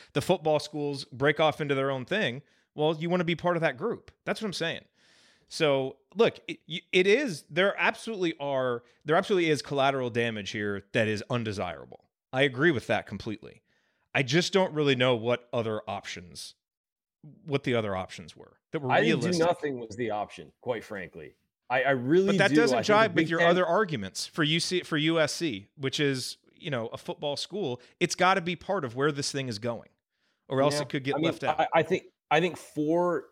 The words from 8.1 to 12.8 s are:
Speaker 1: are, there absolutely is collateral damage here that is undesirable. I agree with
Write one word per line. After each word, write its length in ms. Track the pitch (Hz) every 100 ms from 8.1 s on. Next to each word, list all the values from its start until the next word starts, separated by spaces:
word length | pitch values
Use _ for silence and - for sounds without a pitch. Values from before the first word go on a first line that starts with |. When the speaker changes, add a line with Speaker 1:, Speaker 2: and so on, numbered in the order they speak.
| 208 175 -
Speaker 1:
are, 460 | 143 135 127 120 _ _
there 120 | 147 165
absolutely 340 | 196 190 165
is 100 | 147
collateral 500 | - 139 139 135 123
damage 400 | 117 117 110 95
here 340 | 110 104 101 -
that 160 | - 110
is 140 | 104 -
undesirable. 720 | 123 113 98 90 73 64 - _ _ -
I 100 | 131
agree 280 | 143 123 170
with 160 | 123